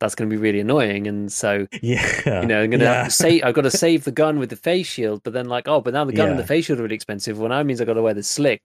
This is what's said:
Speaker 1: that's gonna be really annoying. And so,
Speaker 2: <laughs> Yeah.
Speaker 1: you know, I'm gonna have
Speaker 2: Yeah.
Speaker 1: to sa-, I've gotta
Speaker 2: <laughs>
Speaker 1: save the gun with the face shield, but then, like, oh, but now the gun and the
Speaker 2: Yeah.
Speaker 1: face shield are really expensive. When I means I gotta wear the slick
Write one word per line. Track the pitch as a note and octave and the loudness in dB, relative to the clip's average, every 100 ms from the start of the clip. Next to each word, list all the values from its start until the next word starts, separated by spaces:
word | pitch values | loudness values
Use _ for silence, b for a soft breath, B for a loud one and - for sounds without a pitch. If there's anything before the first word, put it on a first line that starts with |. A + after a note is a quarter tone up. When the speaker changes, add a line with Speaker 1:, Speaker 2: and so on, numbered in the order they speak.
Speaker 1:
that's | A2 - | -4 -2
gonna | A2 | -4
be | G#2+ | 0
really | G#2+ G#2 | 2 2
annoying. | G#2 D3 A2+ G2+ G#2 | 2 2 2 0 -4
And | G#2 G2+ | -6 -6
so, | - A2 G2+ G2 | -4 -2 0 -2
Speaker 2:
<laughs> | - | -6
Yeah. | A#2 B2 - - - G2+ | -2 0 0 -2 -2 0
Speaker 1:
you | A#2 | 2
know, | G#2+ | 2
I'm | A2 | 2
gonna | A#2+ A#2+ | 4 4
have | B2 | 2
Speaker 2:
Yeah. | |
Speaker 1:
to | B2+ | 0
sa-, | - E3 E3+ | 2 4 4
I've | C3 | 4
gotta | D#3+ C3+ | 2 2
Speaker 2:
<laughs> | |
Speaker 1:
save | - E3+ D#3+ | 2 2 2
the | C#3+ | 0
gun | C#3 D#3 D3+ | 0 0 2
with | B2 | -4
the | A#2 | -4
face | - F#3 E3+ | -2 -2 -2
shield, | - A2+ G#2 | -4 -4 -2
but | A#2+ | -6
then, | A#2 B2 | -6 -4
like, | B2 B2 | -4 0
oh, | D3+ | 0
but | A#2+ | 2
now | C3 | -2
the | C#3+ | 0
gun | G#2+ G#2 | 2 2
and | F#2 | 0
the | |
Speaker 2:
Yeah. | - | 0
Speaker 1:
face | D#3 D#3+ | -2 0
shield | C#3 | -2
are | |
really | A2+ G#2+ | -2 -6
expensive. | - G#2 - G#2+ | -8 -8 -8 -4
When | A2+ | -2
I | C3 | 0
means | D3 B2 | 0 0
I | A2+ | 0
gotta | A2+ | 2
wear | A2+ | 2
the | G#2 | 0
slick | G2 - C#3+ G#2+ | -4 0 0 0